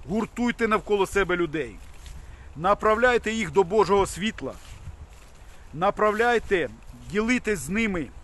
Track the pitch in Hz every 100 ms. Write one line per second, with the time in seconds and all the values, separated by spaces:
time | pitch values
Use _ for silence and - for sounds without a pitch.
0 | - 214 - - 240 - 226 214 - 208
1 | 185 202 180 180 170 151 120 95 - -
2 | - - - - - 139 180 202 214 220
3 | 247 240 - 220 185 170 180 220 175 202
4 | 185 165 214 - 131 98 - - - -
5 | - - - - - - - 143 190 202
6 | 214 208 240 233 - 190 123 113 - -
7 | - 185 226 247 214 202 135 202 226 180
8 | 131 -